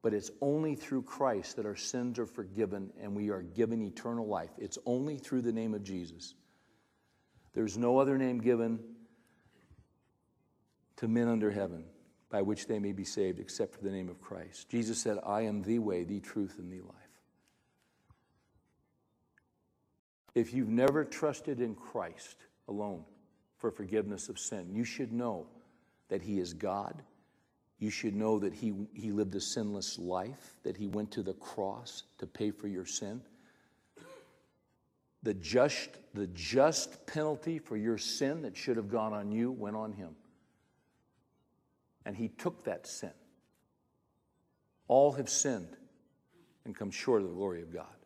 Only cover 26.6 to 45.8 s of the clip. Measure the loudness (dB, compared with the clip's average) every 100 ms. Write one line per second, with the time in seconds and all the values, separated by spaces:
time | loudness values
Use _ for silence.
26.6 | -2 0 -2 -8 -16 _ _ _ _ _
27.6 | _ _ -4 -2 -2 2 4 4 2 0
28.6 | -2 -2 -6 -6 -2 0 0 0 -2 -2
29.6 | -2 -2 -6 -6 -2 -2 -2 -8 -18 -10
30.6 | -8 -4 -2 -2 -2 -4 -4 -6 -8 -4
31.6 | -2 -4 -10 -14 -16 -12 -12 -2 -2 -2
32.6 | -6 -4 -4 -6 -6 -8 -12 -20 -20 _
33.6 | _ _ _ -20 -20 -20 -20 _ _ _
34.6 | _ _ _ _ _ _ -2 -2 2 6
35.6 | 6 4 -6 -12 -14 -6 -6 -6 2 6
36.6 | 8 6 -4 -10 -6 0 0 0 -2 -4
37.6 | -4 0 2 0 0 0 0 0 -4 -6
38.6 | 0 0 2 0 0 0 0 0 0 0
39.6 | -4 -4 -6 -8 -12 -14 -20 _ _ _
40.6 | _ _ _ _ _ _ _ _ _ _
41.6 | _ _ _ _ -10 -4 -4 -2 -4 -2
42.6 | -4 -4 -6 -10 -10 -12 -20 _ _ _
43.6 | _ _ _ _ _ _ _ _ _ _
44.6 | _ _ _ 8 8 6 0 4 4 2
45.6 | -4 -14